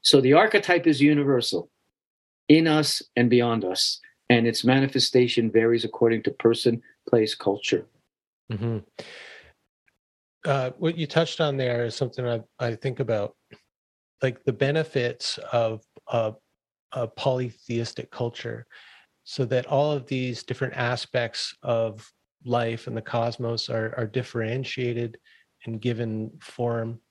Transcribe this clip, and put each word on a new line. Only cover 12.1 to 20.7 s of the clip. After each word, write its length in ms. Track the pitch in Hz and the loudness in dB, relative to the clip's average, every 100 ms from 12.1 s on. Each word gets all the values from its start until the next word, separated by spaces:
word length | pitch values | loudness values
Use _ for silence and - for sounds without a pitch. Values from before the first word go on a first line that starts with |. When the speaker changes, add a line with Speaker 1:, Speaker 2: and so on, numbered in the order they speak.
| - | -4
Speaker 2:
I, 160 | 123 117 113 - | -4 -4 -6 -6
I 160 | 123 | -4
think 240 | 113 135 120 | -4 -6 -4
about, 360 | 113 110 101 _ _ - _ _ _ _ _ _ | -2 -2 -2 _ _ -20 _ _ _ _ _ _
like, 220 | 131 123 | -4 -2
the 80 | - | -6
benefits 880 | 110 135 156 156 139 120 - - - - | 0 0 0 0 -2 -2 -4 -8 -8 -2
of 320 | 120 113 110 _ - - | 0 0 -4 _ -20 -4
a, 280 | 117 110 110 _ _ _ _ _ | -2 -2 -6 _ _ _ _ _
a 140 | 131 117 | -8 -8
polytheistic 1040 | - 139 127 123 - - 117 117 - 123 | -4 -2 -2 -4 -10 -6 -4 -4 -8 -12
culture, 540 | - 120 - 117 113 - - - - _ _ | -6 -6 -6 -12 -12 -16 -20 -20 -20 _ _
so 180 | - - | -12 -6
that 200 | 120 127 | -2 -2
all 260 | 123 139 151 | 0 0 0
of 140 | 147 | -2
these 380 | 123 131 127 117 | -4 -4 -4 -8
different 320 | - - 127 | -8 -6 -4